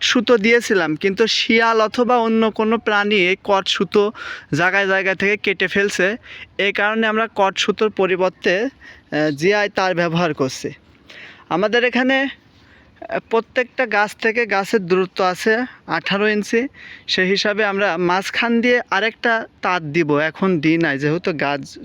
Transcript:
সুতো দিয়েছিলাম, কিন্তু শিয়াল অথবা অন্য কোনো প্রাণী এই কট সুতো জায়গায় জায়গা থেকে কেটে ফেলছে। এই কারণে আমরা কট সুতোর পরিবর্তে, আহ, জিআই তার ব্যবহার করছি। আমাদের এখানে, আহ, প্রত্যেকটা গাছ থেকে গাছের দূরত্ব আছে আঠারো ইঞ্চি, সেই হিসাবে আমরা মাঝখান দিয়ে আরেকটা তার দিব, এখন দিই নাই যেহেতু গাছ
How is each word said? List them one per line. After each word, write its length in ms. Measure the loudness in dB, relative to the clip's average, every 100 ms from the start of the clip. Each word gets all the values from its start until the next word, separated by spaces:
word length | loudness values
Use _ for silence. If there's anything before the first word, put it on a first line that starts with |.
| 0
সুতো 240 | 0 4 4
দিয়েছিলাম, 540 | 4 2 2 0 0 -2
কিন্তু 220 | -2 0 0 0
শিয়াল 400 | 2 2 2 2 0
অথবা 280 | 0 2 2 2
অন্য 160 | 2 2
কোনো 240 | 0 0 0 0
প্রাণী 320 | 0 2 2 2
এই 60 | 0 0
কট 160 | 0 0
সুতো 280 | -2 0 2 0 -2 -12 -14 -4 0
জায়গায় 280 | 2 2 2
জায়গা 200 | 0 0 0
থেকে 160 | 0 0
কেটে 300 | -2 -2 -2
ফেলছে। 320 | 0 0 0 -2 -2 -12 -20 -12 -4
এই 80 | -2
কারণে 320 | 0 0 0 0
আমরা 140 | 0 -2
কট 200 | 0 0 0
সুতোর 280 | -2 0 -2 0
পরিবর্তে, 540 | 0 2 0 -2 -2 0
আহ, 40 | -2 -8 -20 -20 -6 -2 -2 0
জিআই 260 | 0 2 0 0
তার 140 | 0 0
ব্যবহার 300 | 0 0 0 0
করছি। 280 | -4 -4 -10 -12 _ _ -20 -20 -20 -18 -6
আমাদের 360 | -2 0 0
এখানে, 320 | 0 0 2 0
আহ, 960 | -2 -6 _ _ -20 -20 _ -20 -10 -10 -2
প্রত্যেকটা 540 | -2 -2 -4 -4 -2 -2 0
গাছ 140 | 0 -2
থেকে 180 | -2 0 0
গাছের 360 | -2 0 -2 2
দূরত্ব 280 | 0 0 0 0
আছে 220 | 0 0 0 -2 -8 -6
আঠারো 400 | -6 -2 0 0
ইঞ্চি, 260 | 0 0 -2 -2 -8 -20 -14 -4
সেই 140 | 0 2
হিসাবে 280 | 2 0 0 0
আমরা 160 | 0 0 0 2
মাঝখান 420 | 0 -2 -2 0 2
দিয়ে 180 | 2 0 0 -2
আরেকটা 360 | -2 -2 -2 -2 -4 _
তার 180 | -2 -2 -2
দিব, 180 | -2 0 2 0
এখন 180 | 0 0 2
দিই 160 | 2 2
নাই 120 | 0 0
যেহেতু 280 | -2 -2 -4 -2
গাছ 180 | -2 -4 -8 -16